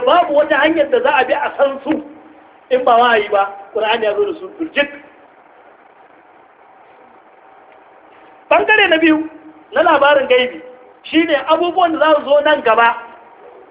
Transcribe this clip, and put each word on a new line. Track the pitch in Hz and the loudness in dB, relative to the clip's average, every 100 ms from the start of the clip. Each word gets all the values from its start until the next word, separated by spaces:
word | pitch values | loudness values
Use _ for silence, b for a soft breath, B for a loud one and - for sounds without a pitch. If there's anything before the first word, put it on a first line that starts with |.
| 247 | 2
babu | 339 320 285 | 2 2 0
wata | 294 294 | 0 0
hanyar | 302 330 277 | 0 0 0
da | 240 | 0
za | 254 285 | 0 0
a | 254 | 0
bi | |
a | 277 226 - | -2 -4 -2
san | 277 269 | -2 -2
su | 285 285 - - - - - _ - | -6 -6 -8 -20 -20 -20 -20 _ -4
in | 254 | -2
ba | 262 233 | 2 2
wahayi | 240 226 208 | 2 0 0
ba, | 202 196 - - | -2 -2 -8 -12
Qur'ani | 220 214 233 214 | -6 -4 -2 -2
ya | 202 | -2
zo | 202 | -4
da | 330 | -6
su | 185 - | -14 -12
birjik. | 320 - - - - - _ _ _ _ _ _ _ _ _ _ _ _ _ _ _ _ _ - - _ _ _ _ - _ - _ - _ - - - - | -8 -4 -6 -8 -20 -20 _ _ _ _ _ _ _ _ _ _ _ _ _ _ _ _ _ -20 -20 _ _ _ _ -20 _ -20 _ -20 _ -20 -20 -16 -2
Bangare | 320 349 427 392 | 0 2 2 2
na | 320 | 2
biyu | 320 311 320 - - - - | 2 2 -2 -14 -20 -20 -6
na | 254 | 0
labarin | 339 294 277 285 247 | 2 4 4 2 2
gaibi | 247 247 - - - - _ | 0 0 -8 -18 -20 -20 _
shi | - 311 330 | -4 -2 0
ne | 285 - | -2 0
abubuwan | 320 349 339 349 | 0 0 0 -2
da | 311 | 0
za | 311 294 | 0 0
su | 254 | 2
zo | 294 | 2
nan | 294 294 | 2 0
gaba, | 233 220 233 233 - - - - - - - | 2 2 2 0 -10 -20 -20 -20 -20 -20 -20